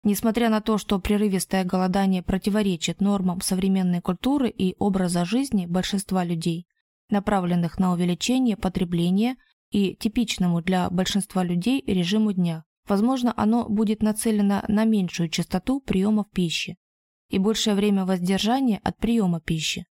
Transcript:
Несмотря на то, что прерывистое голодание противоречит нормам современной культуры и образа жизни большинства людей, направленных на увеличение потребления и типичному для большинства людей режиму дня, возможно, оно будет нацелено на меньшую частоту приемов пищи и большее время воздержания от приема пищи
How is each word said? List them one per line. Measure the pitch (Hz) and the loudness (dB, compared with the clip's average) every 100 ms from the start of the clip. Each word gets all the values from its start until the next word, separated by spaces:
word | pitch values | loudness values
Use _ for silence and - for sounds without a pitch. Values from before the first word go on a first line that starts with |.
Несмотря | 208 202 226 214 240 | 0 0 0 2 2
на | 214 | 2
то, | 214 214 | 0 -2
что | - 202 | 0 -4
прерывистое | - 208 214 190 - 196 | 0 0 2 0 -2 -2
голодание | 180 185 185 190 196 185 | 0 0 0 2 2 0
противоречит | - 190 214 202 202 175 - - | -2 -2 0 0 0 -2 -4 -2
нормам | 196 202 185 180 | 0 2 0 -2
современной | - 185 185 190 185 175 | -2 0 2 2 2 0
культуры | - 175 254 285 247 | -2 -4 0 0 0
и | - 185 - | 0 -2 0
образа | 202 190 180 175 175 | -2 0 0 0 0
жизни | 226 277 202 175 | -2 0 -2 0
большинства | 175 185 196 - 185 | -2 -2 -4 -2 -2
людей, | 175 170 170 165 175 _ _ _ _ | -2 -2 -2 -4 -8 _ _ _ _
направленных | 208 196 202 180 175 170 - | -2 2 0 2 0 0 0
на | 185 | 0
увеличение | 175 175 175 - 254 254 196 | 2 0 0 0 0 0 0
потребления | 190 180 180 175 170 190 233 262 _ _ _ | -2 -2 -2 0 2 2 0 -4 _ _ _
и | 202 190 - | 0 0 0
типичному | 226 233 220 - 180 170 | -2 0 -2 0 0 0
для | 165 185 180 | 0 0 0
большинства | 180 185 196 - 185 | 0 0 -2 -2 -2
людей | 180 175 175 269 - | 0 0 0 -2 0
режиму | 185 175 214 214 | 0 2 2 0
дня, | 185 175 160 - _ - | 2 -2 -2 -12 _ -2
возможно, | 202 226 262 240 - | 0 2 2 -2 0
оно | 208 233 - | 2 2 0
будет | 208 214 214 | 0 0 0
нацелено | 214 214 233 214 202 196 - | 0 0 0 2 2 0 0
на | 208 226 | 2 2
меньшую | 214 180 - 170 | 2 0 -2 -4
частоту | - 170 185 - 269 | -2 -2 -2 -2 -4
приемов | - 190 196 214 202 | 0 0 2 0 -2
пищи | - 175 - - 170 _ _ _ _ _ | -2 -2 -2 -8 -12 _ _ _ _ _
и | - | 0
большее | 196 220 220 202 | 0 0 0 2
время | 208 196 | 2 2
воздержания | 185 185 180 190 196 254 262 202 | 0 0 0 0 2 2 0 0
от | - - | -2 -2
приема | 220 233 190 170 | 0 2 2 -2
пищи | - 160 151 - 175 | -2 -4 -2 -6 -10